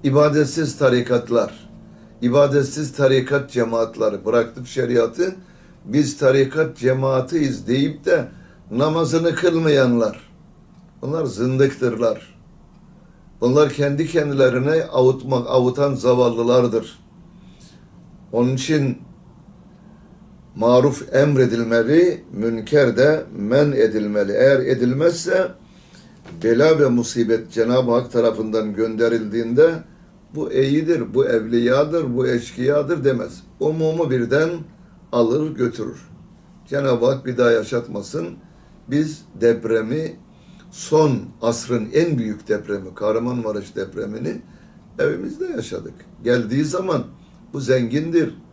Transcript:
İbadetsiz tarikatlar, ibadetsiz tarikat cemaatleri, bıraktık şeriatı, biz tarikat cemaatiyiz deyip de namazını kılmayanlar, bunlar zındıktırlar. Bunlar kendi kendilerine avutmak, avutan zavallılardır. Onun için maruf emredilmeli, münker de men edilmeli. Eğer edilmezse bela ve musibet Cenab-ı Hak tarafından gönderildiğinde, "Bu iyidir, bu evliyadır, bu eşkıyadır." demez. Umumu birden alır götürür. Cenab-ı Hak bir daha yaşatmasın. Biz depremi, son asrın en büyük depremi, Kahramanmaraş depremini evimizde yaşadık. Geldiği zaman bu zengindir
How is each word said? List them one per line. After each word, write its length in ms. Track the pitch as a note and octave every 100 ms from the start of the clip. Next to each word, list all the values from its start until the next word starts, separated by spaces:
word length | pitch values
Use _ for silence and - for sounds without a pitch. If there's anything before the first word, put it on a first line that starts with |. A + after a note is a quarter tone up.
İbadetsiz 720 | C#3+ C3+ D3+ C#3+ C#3 E3 D3 -
tarikatlar, 920 | C#3 B2 A#2+ B2 - A#2 G#2 - - - - - - -
ibadetsiz 720 | A#2+ C3 C#3+ C#3+ C3+ D3+ D3
tarikat 580 | - C3+ C3 B2+ C#3 A#2
cemaatleri, 760 | B2 A2+ A2+ A2+ A2 A2 G2+
bıraktık 420 | G#2 A#2 A#2 - B2
şeriatı, 720 | C3 A#2+ A#2+ A2+ - F#3 F#3+ - - - -
biz 340 | - C3+ C#3+ -
tarikat 580 | C#3 C3+ C3+ D#3 D#3 -
cemaatiyiz 920 | B2+ C3 C3+ C3 B2+ E3 C#3 G#2 G#2+
deyip 380 | B2+ C#3+ D3+
de 240 | - E3+ - - - - -
namazını 640 | A#2 D3+ D#3+ D#3 E3 E3
kılmayanlar, 960 | D#3 F3+ E3 D#3+ C#3+ B2+ A#2+ A2 - - - - - - - - -
bunlar 220 | B2+ D#3+
zındıktırlar. 1120 | C#3 F#2+ B2+ C3 C3+ - B2 A2 A#2 G#2+ - - - - - - - - - - - -
Bunlar 320 | A#2+ C#3 D3
kendi 340 | C#3 C#3+ C#3+ E3
kendilerine 760 | E3 D3 C#3 B2+ B2 C#3 D#3+
avutmak, 600 | - C3 B2+ C3 C3 B2+ A#2
avutan 460 | C3 B2 B2+ C#3+
zavallılardır. 1040 | C3+ A#2 B2 B2 A#2 A#2 B2 A#2+ A2+ - - - - - - - - - - - - - - -
Onun 220 | A2+ B2
için 440 | C3 - D3+ C3+ - - - - - - - - - - - - - - - - -
maruf 580 | A2+ B2 C#3 C3 -
emredilmeli, 1080 | C3+ D3 C#3 A#2+ A2+ A2+ A#2 A2+ D#3+ F3+ D3+ -
münker 640 | G2+ A2+ A2+ A2 D3 C3 G#2
de 280 | C#3 D#3 - F#2+
men 360 | G#2 C3 D3
edilmeli. 600 | B2+ A2 A2 G#2 G#2 G2
Eğer 280 | G#2+ C3+ C3+
edilmezse 880 | - C3 B2 C3+ E3+ E3+ F3 F#3 F3+ - - - - - - - - -
bela 340 | A2 A#2 D#3 D#3+
ve 100 | C#3
musibet 640 | A#2+ A2+ A#2+ A2 A2+ A2
Cenab-ı 400 | A2+ A2+ B2 B2
Hak 200 | A#2+ A#2+
tarafından 600 | A#2+ A2+ G#2+ A2 A2 G#2+
gönderildiğinde, 1000 | G2 A2+ A2 A#2 A#2 G#2+ A2+ A2+ B2 E3 D#3+ - - - - _
"Bu 180 | D3+ -
iyidir, 640 | C3 C3+ D3 D#3+ D#3+ G#2
bu 120 | A2 -
evliyadır, 880 | A#2 A2 A#2+ A#2+ C3 D3+ E3 C#3 A#2+
bu 100 | B2+
eşkıyadır." 800 | A#2+ A#2+ - B2 D3 C#3+ D#3+
demez. 380 | C3+ B2 - - - -
Umumu 500 | D3 D#3+ D#3 D#3+ D#3
birden 400 | B2+ A#2 C#3 E3 E3+ D#3 - - - -
alır 420 | A#2+ A2+ C#3 D#3
götürür. 540 | B2+ A#2+ A#2 - - - - - - - - -
Cenab-ı 380 | C#3 C#3 A#2+ B2
Hak 200 | C3+ B2+
bir 100 | A#2+
daha 140 | A#2+
yaşatmasın. 800 | A2+ G2+ B2+ - G2+ G2 - E2+ E2+ - - - - -
Biz 320 | C#3+ D3+ - - -
depremi, 760 | A#2 A2+ A2 A2+ A2 D3 D#3+ - - - - - -
son 480 | - - D3+ D#3 A2+ - -
asrın 460 | A#2 A2+ - A#2+ G#2+
en 260 | D3+ E3+ C#3
büyük 300 | A2 G#2 -
depremi, 460 | G#2 G#2 G2+ F#2
Kahramanmaraş 840 | F2+ G#2+ A2 A#2+ B2 A2 G#2 F#2+ -
depremini 680 | F#2+ G2+ G#2 G#2+ C#3+ G#3 - - - - - -
evimizde 460 | C#3+ E3+ G3 D4+
yaşadık. 500 | F4+ D4+ - F#2+ - - - -
Geldiği 400 | A#2+ B2 G#2+ C3
zaman 400 | D3+ F3+ F#3+ D3 - - - - -
bu 80 | C#3+
zengindir 760 | B2 C3 A#2 C#3 D#3+ E3 B2+ - -